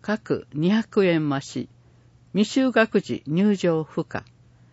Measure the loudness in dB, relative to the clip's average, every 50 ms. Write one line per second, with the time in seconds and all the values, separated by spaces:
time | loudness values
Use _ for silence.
0 | -6 -6 -6 -4 -4 -4 -4 -4 -6 -8 -6 -2 0 2 2 0 0 0 0 2
1 | 2 4 2 2 0 -2 -4 -4 -6 -8 -10 -10 -10 -10 _ _ _ _ _ _
2 | _ _ _ _ _ _ -2 -2 -2 0 2 0 2 2 2 2 2 2 0 -2
3 | -2 -2 -6 -8 -6 -2 0 2 2 2 2 2 0 0 0 0 -2 -4 -6 -6
4 | -6 -6 -8 -12 -12 -14 _ _ _ _ _ _ _ _